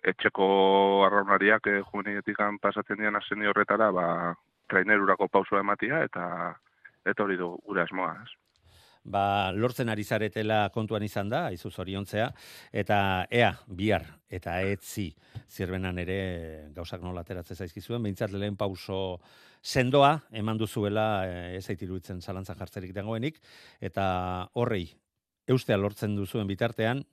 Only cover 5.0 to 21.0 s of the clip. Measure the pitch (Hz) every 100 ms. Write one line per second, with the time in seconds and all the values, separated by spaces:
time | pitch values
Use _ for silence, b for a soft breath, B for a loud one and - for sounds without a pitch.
5 | 98 95 95 98 95 98 101 101 101 156
6 | 147 - 87 87 87 87 _ b b b
7 | - 101 101 92 90 87 - 95 85 95
8 | 90 82 120 - _ _ b b b b
9 | - 101 98 101 95 95 120 117 120 107
10 | 104 110 107 - 107 110 101 - 110 107
11 | 104 - 101 131 165 90 95 - 92 98
12 | 101 104 123 - B B B 110 98 104
13 | 98 92 92 120 113 - - 90 104 95
14 | - - _ 92 - 87 95 98 - -
15 | 90 - B B B - 90 92 92 90
16 | 87 95 95 87 82 78 76 73 85 92
17 | 90 90 85 90 87 90 90 - - 117
18 | 110 95 107 98 104 98 101 95 - 95
19 | 95 90 b b b b - 135 123 143
20 | 139 156 - 110 107 110 110 - 101 107